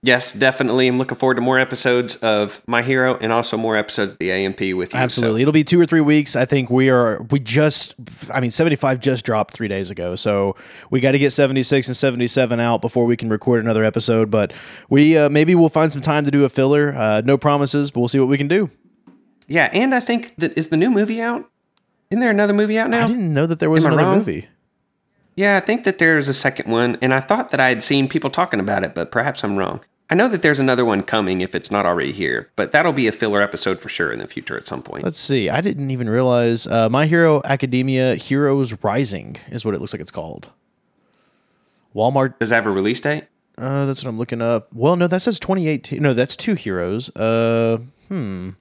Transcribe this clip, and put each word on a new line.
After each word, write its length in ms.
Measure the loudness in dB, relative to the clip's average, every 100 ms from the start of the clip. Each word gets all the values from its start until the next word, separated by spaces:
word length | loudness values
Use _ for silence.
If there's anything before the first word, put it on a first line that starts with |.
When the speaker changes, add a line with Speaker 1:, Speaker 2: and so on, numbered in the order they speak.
Speaker 1:
Yes, 300 | 4 2 2
definitely. 560 | 0 0 2 0 2 2
I'm 100 | 2
looking 200 | -2 0
forward 180 | 0 0
to 60 |
more 180 | 0 0
episodes 560 | 0 -2 0 0 0 -4
of 440 | 0 0 -2 -6 -4
My 140 | -2
Hero 360 | 0 0 0 -2
and 140 | 0
also 240 | -2 -2 -4
more 180 | -2 -2
episodes 380 | -2 -4 -6
of 60 | -4
the 100 | -4
A 140 | -2 -2
M 80 |
P 200 | -4 -4
with 200 | -4 -4
you, 40 | -2
so. 40 |
Speaker 2:
Absolutely. 380 | -2 0 -2 0
It'll 100 | 2
be 140 | 2 2
two 120 | 2
or 40 | 4
three 140 | 2
weeks. 380 | 4 2 2 -2
I 80 | 0
think 240 | 0 0
we 200 | 2 4
are, 320 | 4 2 -2 -2
we 100 | -4
just, 540 | 0 0 0 0 -8 -12 -20 -18 -8
I 60 | -4
mean, 120 | -2
seventy-five 500 | 0 0 0 0 0
just 240 | 0 -2 -2
dropped 280 | -2 -2 -4
three 120 | -6
days 220 | -4 -6
ago. 240 | -8 -8 -4
So 400 | -2 0 0 -4 -12 -20 -4
we 120 | 0
gotta 160 | 2 4
get 140 | 2
seventy-six 560 | 2 2 2 2 0 0
and 100 | -2
seventy-seven 640 | -2 0 -2 0 0 0
out 180 | 0 0
before 260 | -2 0 0
we 120 | 0
can 100 | -2
record 340 | -2 0 0
another 220 | 2 2
episode. 480 | 2 0 0 2 2
But 220 | 0 -2 -6 -20 -20 0
we, 280 | 4 6 6
uh, 100 | 4
maybe 240 | 4 4
we'll 140 | 6 4
find 240 | 4 0
some 100 | 0
time 220 | -2 0
to 80 | 2
do 140 | 2 2
a 40 |
filler. 460 | 2 2 4 2 0
Uh, 260 | 0 0 2
no 120 | 2
promises, 540 | 2 2 0 0 -2
but 80 | 0
we'll 80 | 0
see 120 | 2
what 100 | 2
we 80 | 2
can 100 | 2
do. 220 | 0 0 _ _ _ _ _ _ _ -6
Speaker 1:
Yeah, 200 | 0 2
and 200 | 2 2
I 60 | 0
think 340 | 0 -4 -4 -6
that, 200 | -4 -2
is 100 | -2
the 100 | 2
new 140 | 2
movie 280 | 2 0 -2
out? 280 | -4 -6 -8 _ _ _ _ _ _
Isn't 100 | 0
there 100 | 2
another 220 | 2 2
movie 240 | 2 2 0
out 120 | 0
now? 140 | 2
Speaker 2:
I 40 | 2
didn't 240 | 0 0
know 140 | 0 0
that 120 | 0
there 100 | 2
was 140 | 4
Speaker 1:
Am 80 | 4
I 40 | 4
Speaker 2:
another 140 | 4
Speaker 1:
wrong? 60 | 4
Speaker 2:
movie. 280 | 0 -6 -8 _ _ _ _ _ _ _ _ -2
Speaker 1:
Yeah, 200 | 2 2
I 40 |
think 240 | 0 -2
that 160 | -2 2
there's 280 | 4 4 2
a 60 |
second 380 | 0 -2 -4 -2
one, 260 | 0 0 0
and 140 | 2
I 60 | 0
thought 320 | 2 -2 0
that 80 | 0
I 100 | 2
had 140 | 2
seen 240 | 0 0 0
people 240 | -2 -4
talking 280 | -2 -2 -2
about 240 | -2 -2
it, 120 | -4 -6
but 160 | -4
perhaps 320 | -2 -2 -4
I'm 120 | -4 -2
wrong. 260 | -4 -6 _ _ _
I 60 | 0
know 120 | 2
that 120 | 2
there's 160 | 2 2
another 240 | 2 2
one 200 | 2 0
coming 380 | 0 -2 0 -2
if 120 | -2
it's 160 | -6 -4
not 160 | 0 0
already 260 | 0 -2
here, 380 | -4 -4 -4 -8 -6
but 160 | -2
that'll 200 | 0 0
be 120 | 0 -2
a 40 |
filler 280 | 0 -2 0
episode 400 | 0 -2 -4 -6
for 80 | -8
sure 240 | -6 -4
in 60 | -4
the 80 | -10
future 320 | -12 -10 -12
at 80 | -10
some 160 | -12
point. 220 | -12 -8
Speaker 2:
Let's 160 | -6 -4
see. 280 | -2 0 0
I 140 | 0
didn't 300 | -2 -4 -6
even 180 | -4 -2
realize, 560 | 0 2 2 2 0 0
uh, 240 | 0 2
My 160 | 2 2
Hero 360 | 4 4 2 0
Academia 680 | -2 0 -2 0 0 0 -2
Heroes 580 | -2 0 2 2 0 -4
Rising 520 | -4 -2 -2 -6 -10 -18 -12
is 140 | -8
what 120 | -4 -4
it 40 |
looks 140 | -6
like 80 | -10
it's 80 | -10
called. 400 | -12 -12 -14 -18 _ _ _ _ _ _ _ _ _ _ _ _ _ _ -2
Walmart. 440 | 0 2 0 -2
Speaker 1:
Does 100 | 0
that 60 | 0
have 100 | 2
a 60 |
release 300 | 0 0 -2
date? 240 | -2 -4 -8 _ _ -12
Speaker 2:
Uh, 260 | -6 -2 -2
that's 180 | -4
what 60 | -8
I'm 80 | -8
looking 240 | -6 -4
up. 320 | -2 -2 -4
Well, 220 | -2 2 2
no, 100 | 2
that 140 | 0
says 160 | -2 -4
twenty 280 | -2 -2 0
eighteen. 340 | -4 -6 -2
No, 120 | 0 2
that's 200 | 0 -2
Two 200 | -2 -4
Heroes. 600 | -2 -4 -4 -4 -6 -4
Uh, 640 | 0 0 0 0 0 -2 -6 _ _
hmm. 440 | -8 -6 -8 -10 -14